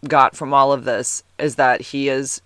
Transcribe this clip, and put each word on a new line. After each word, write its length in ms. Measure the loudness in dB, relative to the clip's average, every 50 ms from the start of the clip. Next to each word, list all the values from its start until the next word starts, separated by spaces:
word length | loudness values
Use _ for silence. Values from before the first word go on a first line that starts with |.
| -4
got 300 | 0 4 4 4 4 2
from 180 | -4 -6 0 2
all 200 | 4 4 4 2
of 100 | 0 0
this 400 | -4 -4 -2 -4 -4 -8 -8 _ _ _ _
is 160 | -6 -4 0
that 240 | 2 2 2 2 0
he 300 | -2 -8 -6 -4 -2 -2
is 320 | -2 -2 -4 -6 -10 -12 _